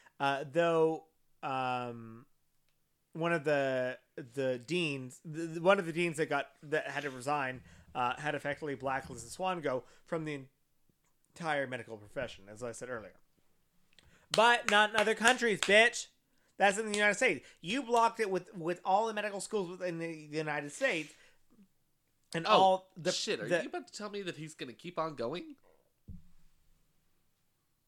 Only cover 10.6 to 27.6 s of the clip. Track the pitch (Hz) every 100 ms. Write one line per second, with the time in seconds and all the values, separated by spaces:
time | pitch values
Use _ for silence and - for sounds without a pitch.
10.6 | _ _ _ _ _ _ _ - 165 143
11.6 | 127 127 113 110 104 143 120 - 101 107
12.6 | 120 113 127 120 95 - _ _ _ _
13.6 | _ _ _ _ _ _ _ - 233 240
14.6 | - 208 214 220 214 214 226 254 233 185
15.6 | - 208 233 - - _ _ _ _ -
16.6 | 196 190 220 208 208 196 247 143 - _
17.6 | 165 254 233 233 226 226 208 185 175 190
18.6 | 160 175 202 190 226 214 208 196 - 214
19.6 | 175 180 180 165 165 160 151 151 156 151
20.6 | 147 - 269 175 151 - - _ _ -
21.6 | - _ _ _ _ _ _ 165 175 202
22.6 | 190 190 - - 160 - - 180 - 170
23.6 | 277 359 - - 208 202 185 143 156 -
24.6 | 131 113 170 175 160 131 117 170 320 285
25.6 | _ _ _ _ - - - - - _
26.6 | _ _ _ _ _ _ _ _ _ _